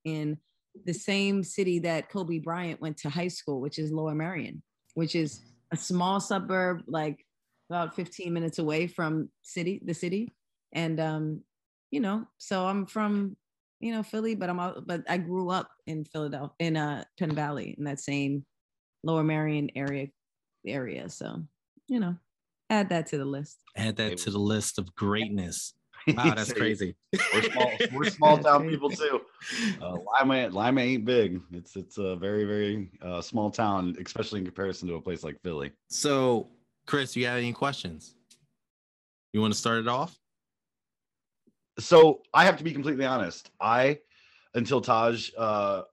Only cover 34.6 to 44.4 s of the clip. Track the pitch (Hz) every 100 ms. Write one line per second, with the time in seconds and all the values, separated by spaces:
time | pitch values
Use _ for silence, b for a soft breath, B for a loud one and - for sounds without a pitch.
34.6 | 98 90 90 82 - 85 78 71 92 78
35.6 | 71 - - - 147 139 131 117 - _
36.6 | _ _ - 143 127 123 123 123 120 117
37.6 | 139 135 90 80 - _ _ - _ _
38.6 | _ _ _ _ _ _ _ 104 110 104
39.6 | 117 113 113 123 170 - _ _ _ _
40.6 | _ _ _ _ _ _ _ _ _ _
41.6 | _ - 113 170 160 135 - 147 180 170
42.6 | 165 143 139 135 135 127 90 - - -
43.6 | 107 120 135 147 _ b b b